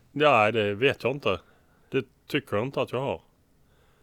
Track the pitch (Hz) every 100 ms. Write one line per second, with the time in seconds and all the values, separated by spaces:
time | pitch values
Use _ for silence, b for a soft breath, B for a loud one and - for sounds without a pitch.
0 | _ 139 147 123 107 113 104 101 135 120
1 | 120 139 113 90 - _ _ _ _ 135
2 | - _ - 147 - 104 127 135 123 123
3 | 135 82 _ _ _ _ _ _ _ _